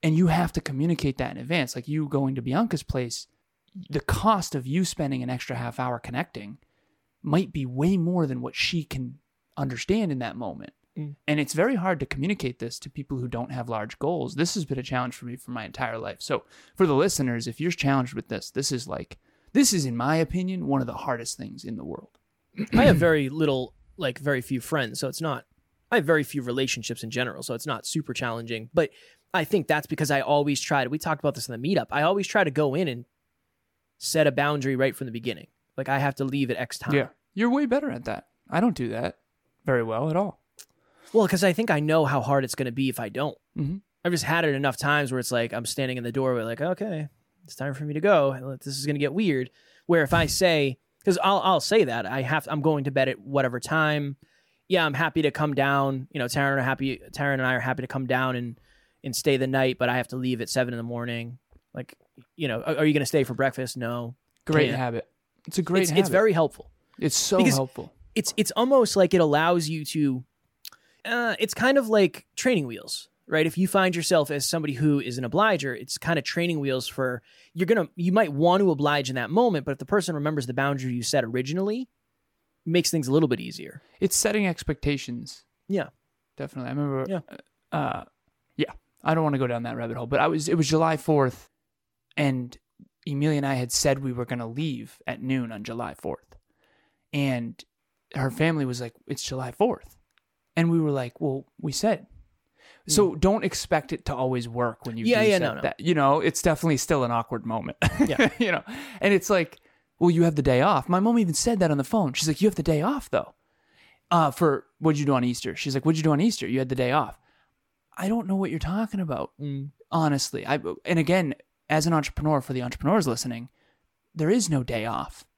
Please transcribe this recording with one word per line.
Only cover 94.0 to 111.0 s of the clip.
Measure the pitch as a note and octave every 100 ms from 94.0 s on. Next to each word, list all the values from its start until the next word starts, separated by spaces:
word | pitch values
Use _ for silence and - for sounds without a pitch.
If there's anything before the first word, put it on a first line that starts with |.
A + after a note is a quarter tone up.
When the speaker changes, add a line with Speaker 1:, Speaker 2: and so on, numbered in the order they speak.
| C3+
Speaker 1:
were | B2 A#2+
gonna | B2 A2+
leave | A#2+ D#3 B2 A2+ - -
at | A2
noon | B2+ C3 A#2
on | A2
July | G#2 A#2 G#2+
fourth. | - - C#2 _ - _ _ _ _ _ _ _
And | D3 C#3 B2+ A#2 - - _ _ _ _ C#3
her | C3+
family | A#2 D#3+ D#3+ C3+
was | B2
like, | A#2+ _ -
"It's | C#3
July | - C3 C3
fourth." | - A3+ G3+ - - _ _ _ _ _ -
And | E3
we | E3+
were | D#3
like, | C#3 B2 -
"Well, | D#3 C3+ - _
we | D#3
said." | C3+ G#3+ G#3 - - - _ _ _ _ - -
So | D#3 G3
Speaker 2:
Mm. | D#3+
Speaker 1:
don't | F3+ G#3+
expect | D#3+ - - D#3+ -
it | D#3 -
to | C3
always | B2+ B2+ A#2
work | A#2 A#2+ A2 -
when | A2+
you | G#3+
Speaker 2:
Yeah, | A#3
Speaker 1:
do | G#3+
Speaker 2:
yeah, | F#3+
Speaker 1:
set |
Speaker 2:
no, | D#3 -
no. |
Speaker 1:
that. | - -
You | E3+
know, | D#3+ C#3 D3
it's | E3 -
definitely | F3+ D#3 E3 C3+
still | - D3+
an | A#2+
awkward | A#2 A#2 A#2 A2+
moment. | A2+ - -
<laughs> | - - C#4
Speaker 2:
Yeah. | C#3+ A#3 -
Speaker 1:
You | A3+
know? | E3+ - C4 C#4 G#3+
And | G3
it's | G3 -
like, | G3 D#3+ - _ _ _ _
"Well, | F3
you | E3
have | E3+ D3
the |
day | C#3 B2+
off." | D#3+ D#3+ -
My |
mom | F3+